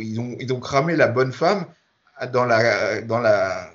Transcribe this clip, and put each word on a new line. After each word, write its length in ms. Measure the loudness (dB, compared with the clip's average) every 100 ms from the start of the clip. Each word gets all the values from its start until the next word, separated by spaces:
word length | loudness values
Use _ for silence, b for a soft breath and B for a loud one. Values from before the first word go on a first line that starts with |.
ils 200 | -8 -8
ont, 160 | -8 -8
ils 140 | -6
ont 80 | -6
cramé 340 | -2 0 0
la 140 | 2 2
bonne 240 | 4 0
femme 320 | 2 0 0 -4 b b _ _ -12 -4
dans 120 | 0
la, 560 | 2 4 4 2 0 -4
dans 200 | -2 0
la, 500 | 2 2 2 -4 -10